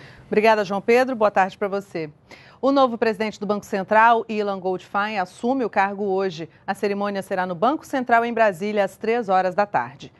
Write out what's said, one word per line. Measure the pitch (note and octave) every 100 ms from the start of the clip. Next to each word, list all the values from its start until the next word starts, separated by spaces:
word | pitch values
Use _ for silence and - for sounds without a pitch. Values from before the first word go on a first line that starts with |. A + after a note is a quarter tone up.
| - - -
Obrigada, | G#3 G#3+ A3
João | F#3+ G3+
Pedro. | - A#3 B3+
Boa | A#3+ G#3
tarde | G3+ F#3+ -
pra | G3+
você. | G3 G3 E3+ D#3 - _ - - -
O | C4
novo | C#4 B3+ A3+
presidente | A3+ A3 A3 -
do | G3+
Banco | G#3
Central, | - G3 F#3 G#3+ A#3 A#3 G#3+
Ilan | G#3+ G#3 G3
Goldfein, | F3+ F#3 - G3+ G#3 G#3+
assume | F#3 - A#3+ C4+
o | G#3+
cargo | G#3 G3 G3 G#3
hoje. | F#3 G3 D#3+ D#3+ _ -
A |
cerimônia | G3 G#3 G3+ G3+ G3+
será | F#3+ F#3 F#3
no |
Banco | E3+ A3 D#4 -
Central, | C4+ B3 A#3
em | A#3
Brasília, | A3+ A3 D#3+ G#3 G#3
às | F#3+ -
três | A3 A#3 F#3+
horas | F#3 F#3
da | F3+
tarde. | G#3 - A#2+ C3+ C#3